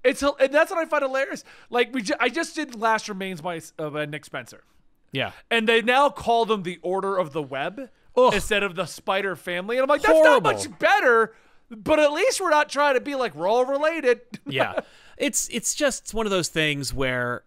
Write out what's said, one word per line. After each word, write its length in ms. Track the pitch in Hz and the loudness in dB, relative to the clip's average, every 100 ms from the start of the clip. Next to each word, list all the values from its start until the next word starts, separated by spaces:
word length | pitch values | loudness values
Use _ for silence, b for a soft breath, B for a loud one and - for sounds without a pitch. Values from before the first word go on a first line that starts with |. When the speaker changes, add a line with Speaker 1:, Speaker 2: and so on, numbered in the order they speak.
Speaker 1:
It's 160 | 254 - | 0 2
hil-, 160 | 277 285 | -2 2
and 160 | 269 | 2
that's 160 | 285 320 | 4 2
what 80 | 359 | 0
I 60 | |
find 180 | 320 302 | -2 -2
hilarious. 400 | 269 262 294 302 b b b | 0 -2 -4 -8 b b b
Like, 240 | 240 240 | -2 -2
we 80 | 262 | -4
ju-, 140 | 202 294 | -4 -2
I 80 | 247 | 0
just 260 | 254 330 | -2 -6
did 220 | - 285 233 | -6 -10 -2
Last 280 | 226 220 - | 0 0 -4
Remains 320 | 196 190 180 | -10 -10 -8
by, 160 | 170 170 | -8 -10
S-, 160 | - - | -12 -10
uh, 140 | 151 | -8
by 160 | 147 147 | -6 -8
Nick 180 | 151 | -10
Spencer. 380 | - 139 117 104 _ _ _ _ _ | -12 -14 -14 -20 _ _ _ _ _
Speaker 2:
Yeah. 220 | 135 110 B _ | -6 -6 B _
Speaker 1:
And 180 | 233 220 | 0 4
they 140 | 233 | 2
now 280 | 226 254 285 | 4 4 4
call 340 | 285 - 233 214 | 0 0 2 2
them 160 | 214 | -2
the 160 | 175 175 | -4 -8
Order 360 | 180 190 196 190 | -4 -4 -2 -2
of 140 | 160 | -2
the 100 | 156 | -6
Web 480 | 139 131 156 208 254 _ _ - | -6 -6 -6 -8 -16 _ _ 4
Speaker 2:
Ugh. 160 | 254 | 4
Speaker 1:
instead 300 | 208 - 208 | 4 0 0
of 140 | 202 170 | -2 -4
the 100 | 175 | -8
Spider 480 | - - 196 202 | -8 -4 -2 -2
Family. 420 | 165 - 175 196 247 | -6 -8 -8 -4 -2
And 40 | |
I'm 60 | 269 | 2
like, 140 | 294 | 2
"That's 100 | - | 6
Speaker 2:
Horrible. 380 | 320 311 277 175 | 6 8 6 2
Speaker 1:
not 120 | 101 | -2
much 140 | 269 180 | -8 -2
better, 560 | 311 403 311 226 220 b b b b | 2 4 4 2 0 b b b b
but 280 | 220 190 302 | -12 0 4
at 140 | 294 | 4
least 280 | 302 494 - | 2 0 0
we're 100 | 370 | 2
not 180 | 302 294 | 2 2
trying 260 | 269 285 | 0 2
to 60 | 254 | 2
be 160 | 247 277 | -2 -4
like, 180 | 226 | -4
we're 140 | 143 175 | -2 0
all 160 | 240 | 2
related." 560 | 254 277 311 330 247 233 - | 2 0 0 0 0 0 -4
<laughs> 140 | - - | -16 -6
Speaker 2:
Yeah. 320 | 131 113 - b b b b | -2 -2 -2 b b b b
It's, 300 | 285 - - | -4 -2 -4
it's 240 | 240 - | -6 -6
just 400 | - 294 - - | -2 -2 -2 -8
one 100 | 214 | -4
of 60 | 214 | -2
those 180 | 190 156 | -2 -2
things 440 | 160 156 143 127 | -2 -2 -2 -6
where 480 | 131 131 127 123 120 | -2 -2 -2 -4 -6